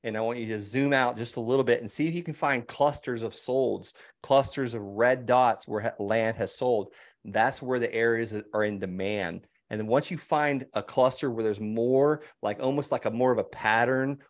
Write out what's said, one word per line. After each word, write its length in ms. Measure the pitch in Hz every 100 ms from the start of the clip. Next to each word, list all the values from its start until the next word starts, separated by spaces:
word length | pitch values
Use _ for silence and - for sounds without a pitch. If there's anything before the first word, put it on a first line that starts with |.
And 140 | 120 110
I 40 |
want 200 | 113 123
you 80 | 113
to 100 | 107
zoom 340 | 101 120 143
out 240 | 139 123 117
just 200 | 117 -
a 40 |
little 240 | 117 131
bit 160 | 120 120
and 100 | 117
see 180 | - 156
if 60 |
you 100 | 170
can 100 | 170
find 320 | 147 147 131 113
clusters 560 | - 143 135 - 120
of 120 | 110
solds, 600 | - - 127 127 95 98 - - _
clusters 500 | - 135 135 - 127
of 80 | 117
red 440 | 101 101 120 127 120
dots 420 | 123 123 110 -
where 120 | 107
ha-, 200 | 107 -
land 360 | 101 110 110 113
has 180 | 101 -
sold. 360 | 127 113 92 - - _
That's 380 | - 104 120 139
where 160 | 127 127
the 140 | 117
areas 360 | 113 117 113 113
that 140 | 107 107
are 120 | 107
in 160 | 107 101
demand. 680 | 95 92 98 104 87 87 _ _ _
And 80 | 107
then 80 | 107
once 240 | 127 151
you 80 | 175
find 480 | - 151 147 139 131
a 80 | 107
cluster 480 | - - 127 131 143
where 140 | 113
there's 160 | 110 104
more, 640 | 107 110 120 131 143 151 151 _
like, 180 | 107 104
almost 300 | 131 143 139
like 140 | 123
a 60 | 120
more 200 | 113 127
of 80 | 117
a 60 |
pattern 760 | 95 - 110 110 120 131 135 139 -